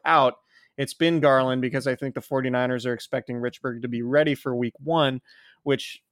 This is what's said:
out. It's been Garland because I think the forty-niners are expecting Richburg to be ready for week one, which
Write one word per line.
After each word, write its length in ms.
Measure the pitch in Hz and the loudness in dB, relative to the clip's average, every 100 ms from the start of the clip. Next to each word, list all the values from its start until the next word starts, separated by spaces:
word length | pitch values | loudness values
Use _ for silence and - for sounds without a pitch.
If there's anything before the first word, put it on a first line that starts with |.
out. 300 | - 160 127 - _ _ _ - | 2 4 4 2 _ _ _ -8
It's 160 | 135 | -6
been 240 | - 165 165 | 0 2 4
Garland 440 | 147 131 131 127 | 4 4 4 0
because 260 | 127 135 131 | -2 -2 -2
I 80 | 127 | -4
think 180 | 135 | -4
the 60 | 127 | -8
forty-niners 640 | - 135 127 123 127 127 123 | -4 -2 0 0 0 -2 -4
are 60 | |
expecting 460 | 117 - 131 - 123 | -6 -6 -8 -6 -6
Richburg 440 | 120 - 135 117 | -6 -6 -8 -6
to 60 | 123 | -6
be 140 | 120 | -4
ready 340 | 120 143 151 143 | 0 2 2 0
for 200 | 139 123 | -4 -2
week 180 | 120 - | -4 -6
one, 420 | 139 165 139 127 _ _ _ _ | -2 0 2 -2 _ _ _ _
which 380 | 143 135 - - _ | -2 -2 -4 -16 _